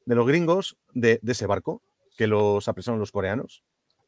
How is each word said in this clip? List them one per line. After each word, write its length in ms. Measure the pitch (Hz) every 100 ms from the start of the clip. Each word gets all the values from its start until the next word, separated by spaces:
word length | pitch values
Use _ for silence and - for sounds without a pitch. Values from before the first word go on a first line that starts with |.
de 100 | 123
los 120 | 120 120
gringos 500 | 165 165 185 - - _
de, 260 | 127 113 117
de 100 | 113
ese 140 | 113
barco, 360 | 98 95 156 - _ _ _ -
que 100 | 107
los 400 | 104 104 101 -
apresaron 320 | 92 120 113
los 120 | 101
coreanos. 520 | 101 95 120 - - _ _ _ _